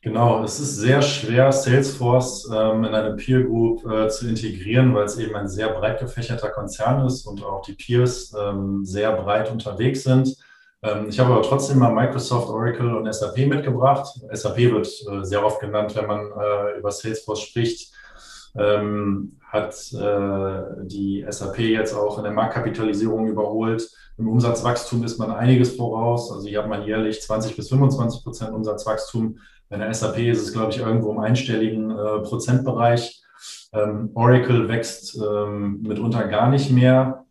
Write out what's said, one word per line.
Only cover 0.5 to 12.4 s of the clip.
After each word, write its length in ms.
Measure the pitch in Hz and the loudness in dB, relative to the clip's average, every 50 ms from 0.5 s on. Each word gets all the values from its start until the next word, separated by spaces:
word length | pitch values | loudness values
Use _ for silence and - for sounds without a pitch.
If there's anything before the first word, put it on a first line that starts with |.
| - - | -4 -6
ist 160 | 147 131 - | -6 -6 -4
sehr 260 | 101 107 123 135 143 | 0 4 4 6 6
schwer, 480 | 143 143 - - 110 107 117 123 135 135 | 4 2 0 -2 -4 0 4 6 6 6
Salesforce, 960 | 135 135 - 127 123 139 135 - - - 123 120 123 127 123 - - - - 110 110 | 6 4 4 4 4 4 4 2 -2 -2 2 4 4 4 4 2 -6 -10 -10 -4 0
ähm, 300 | 110 110 110 110 113 113 | 0 2 2 2 0 0
in 100 | 110 107 | 0 0
eine 220 | 107 107 107 107 | 0 0 0 -4
Peer 260 | 104 - 127 127 127 | -6 0 2 4 4
Group, 420 | 123 113 113 113 113 113 117 - - 110 | 4 2 2 2 2 2 2 -2 -4 -2
äh, 160 | 107 110 110 | 0 0 2
zu 220 | 110 - - 120 117 | 0 0 -2 -4 -4
integrieren, 680 | 110 110 113 104 95 98 95 104 117 127 131 127 107 | -4 -4 -4 -6 -8 -8 -6 2 4 6 6 6 6
weil 120 | 104 104 | 4 2
es 120 | 101 - 117 | 0 -2 -4
eben 160 | 113 104 104 | -6 -6 -4
ein 140 | 101 101 95 | -6 -6 -6
sehr 200 | 92 104 110 107 | -4 -2 -2 -2
breit 280 | 110 - 104 107 - - | -2 0 0 -2 -2 -2
gefächerter 520 | 123 - - 123 120 - 120 117 - 104 | -6 -6 -6 -6 -6 -4 -4 -4 -4 -6
Konzern 540 | - 107 101 95 - - 107 120 135 139 131 | -6 -6 -10 -10 -6 -2 0 2 2 2 2
ist 220 | 127 127 - - | 0 0 -4 -6
und 180 | 104 98 98 98 | -12 -12 -10 -8
auch 180 | 98 98 98 | -8 -8 -8
die 100 | 98 - | -10 -12
Peers, 600 | 98 - - - 120 120 123 123 123 - - - - 104 | -16 -16 -6 0 2 2 4 2 0 -4 -10 -10 -8 -6
ähm, 440 | 104 101 98 98 98 98 98 98 98 | -4 -4 -4 -4 -4 -2 -2 -4 -4
sehr 260 | 92 92 101 104 110 110 110 | -4 -4 -2 0 0 0 -2
breit 300 | - 101 104 107 110 110 | -2 0 0 0 0 -2
unterwegs 540 | 113 113 - 107 101 - 117 131 139 - - | -6 -6 -8 -8 -4 0 0 0 0 0 2
sind. 320 | 131 127 131 131 131 - _ _ _ - _ _ _ _ _ - | 4 4 4 4 2 -2 _ _ _ -20 _ _ _ _ _ -4
Ähm, 220 | 110 107 104 104 - | -4 -2 -2 -4 -4
ich 100 | - 127 | 2 2
habe 140 | 127 123 | 4 6
aber 100 | 127 - | 6 4
trotzdem 380 | - - 139 - - - 139 131 | 4 2 0 0 0 2 4 4
mal 120 | 123 113 | 6 6
Microsoft, 580 | 110 110 127 - - 123 - - 127 120 | 4 4 2 2 0 -2 -2 -2 -2 -2